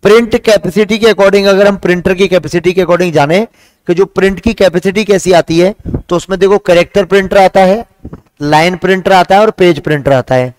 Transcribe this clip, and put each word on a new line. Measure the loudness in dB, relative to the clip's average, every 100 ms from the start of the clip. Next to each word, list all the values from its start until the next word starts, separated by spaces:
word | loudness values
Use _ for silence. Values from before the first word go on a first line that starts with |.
Print | 4 2 2 -4
capacity | 0 0 0 -2 -2 0
के | 0
according, | 2 2 2 2
अगर | 2 2
हम | 0
printer | -2 -2 -2
की | -2 0
capacity | 0 -2 -4 -2
के | -2
according | -2 0 0
जाने | 0 0 0 -4 _ _ _ -6
कि |
जो | -2 -2
print | 0 0 0
की | -6
capacity | 0 0 0 -4 -4 -2
कैसी | -2 2
आती | 0 2 0
है, | 0 -2 -12 -12
तो | -6 -6
उसमें | -4 -2
देखो | 0 0
character | 2 0 2 -2 0
printer | -2 0 2
आता | 2 2
है, | 2 0 -6 _ -20 -20 _ _
line | -2 0 0 -2
printer | -2 -2 0
आता | 0 2 2
है |
और | 2
page | 2 0 0
printer | -2 -4 0
आता | -2 0 -2
है। | -2